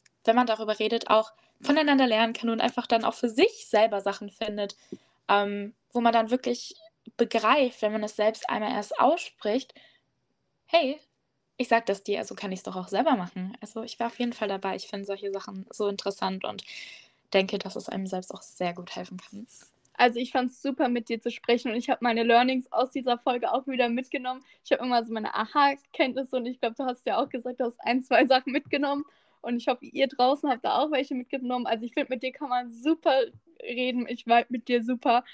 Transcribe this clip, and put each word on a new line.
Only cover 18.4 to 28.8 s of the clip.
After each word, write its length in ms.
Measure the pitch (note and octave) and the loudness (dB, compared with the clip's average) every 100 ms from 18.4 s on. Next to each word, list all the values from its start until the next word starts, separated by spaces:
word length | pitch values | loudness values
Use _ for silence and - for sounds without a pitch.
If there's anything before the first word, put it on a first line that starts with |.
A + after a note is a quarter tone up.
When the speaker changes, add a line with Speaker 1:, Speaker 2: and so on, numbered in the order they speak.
Speaker 1:
sehr 300 | - - F3+ | -14 -6 -6
gut 220 | F3 F3 - | -6 -12 -12
helfen 220 | F3+ F#3 | -12 -14
kann. 300 | - G3+ A#3 - - _ _ - | -16 -18 -18 -20 -20 _ _ 2
Speaker 2:
Also 240 | A#3+ A#3 | 4 4
ich 120 | B3 | -2
fand's 300 | C4 B3 - | -2 -2 -4
super, 280 | C#4 C4+ C4 | -4 0 0
mit 200 | A#3+ A3+ | 0 -4
dir 120 | A3+ | -4
zu 80 | A#3+ | -6
sprechen 420 | - - A#3+ B3+ | -4 0 2 2
und 60 | A3 | -2
ich 120 | A#3+ | -2
hab 120 | C4 | 0
meine 220 | A#3+ A3+ | 0 2
Learnings 480 | A#3 A#3 B3+ C4 - | 6 6 6 0 -2
aus 180 | - B3+ | -2 -2
dieser 280 | C#4 B3+ A#3+ | -2 -2 0
Folge 320 | - B3 A#3+ | 0 -2 0
auch 160 | B3+ C4+ | -2 -2
wieder 220 | B3+ A#3+ | 0 0
mitgenommen. 540 | A#3+ C4 C#4 B3+ B3+ - _ - | 0 -4 -6 -6 -8 -12 _ -2
Ich 60 | |
hab 100 | D#4+ | 0
immer 220 | B3+ A#3+ | 2 0
so 100 | A3+ | 0
meine 200 | A3 G#3 - | -4 -4 -4
Aha-Kenntnisse 1000 | A3 D4 C#4 C#4 _ - C4+ B3 C4 B3+ | 0 4 4 2 _ -2 0 -2 -4 -4
und 80 | A#3 | -4
ich 120 | B3 | -4
glaub, 160 | A#3 A#3 | -4 -2
du 80 | C4 | -6
hast 200 | - - | -4 -2
ja 120 | G3 | -2
auch 80 | - | -2
gesagt, 300 | B3 B3 A#3+ | -4 -6 -4
du 60 | A#3+ | -4
hast 140 | - | -4
ein, 200 | - B3+ | -2 -2
zwei 240 | B3+ A#3+ B3+ | 4 4 6
Sachen 260 | C4 C4 | 4 2
mitgenommen 540 | C4+ - C#4+ | -4 -2 -2